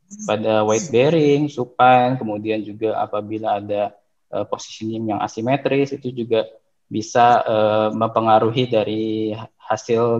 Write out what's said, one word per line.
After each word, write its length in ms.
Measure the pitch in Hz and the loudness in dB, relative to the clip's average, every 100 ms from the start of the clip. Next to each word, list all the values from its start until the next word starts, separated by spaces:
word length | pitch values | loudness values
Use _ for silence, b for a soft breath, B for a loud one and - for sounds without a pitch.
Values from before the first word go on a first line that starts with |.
| _ - - | _ -12 -4
pada 400 | 107 110 110 107 | -2 2 2 4
weight 240 | 110 104 | 0 2
bearing, 560 | 113 135 165 147 143 147 | 2 4 4 4 2 0
supine, 720 | 135 123 - 127 127 123 131 | -4 -6 4 6 6 4 0
kemudian 440 | 110 104 110 110 104 | -4 -6 -4 -4 -6
juga 320 | 104 110 101 | -4 -4 -2
apabila 600 | 107 104 104 110 110 104 | -4 -4 -6 -6 -2 -4
ada, 320 | 104 101 101 - _ _ - | -2 -4 -4 -6 _ _ -10
eh, 160 | - 104 | -8 -8
positioning 680 | - - - 110 113 113 | -10 -18 -12 -10 -6 -6
yang 60 | - | -4
asimetris, 680 | 101 - 117 139 139 135 139 | -6 -6 -2 -2 0 -2 -2
itu 200 | 139 127 | -4 -10
juga 320 | 123 113 110 110 - _ _ - | -8 -2 -2 -2 -8 _ _ -10
bisa, 520 | 107 104 123 120 120 - | -8 -2 2 4 4 2
eh, 420 | 110 107 107 107 | 2 2 2 0
mempengaruhi 720 | 110 113 113 110 110 113 117 123 | 0 -2 0 4 4 4 0 0
dari 640 | 113 104 110 110 110 110 107 117 _ - | 0 0 -2 -4 -2 -4 -6 -12 _ -6
hasil 480 | 110 - 113 120 117 | -6 0 0 2 0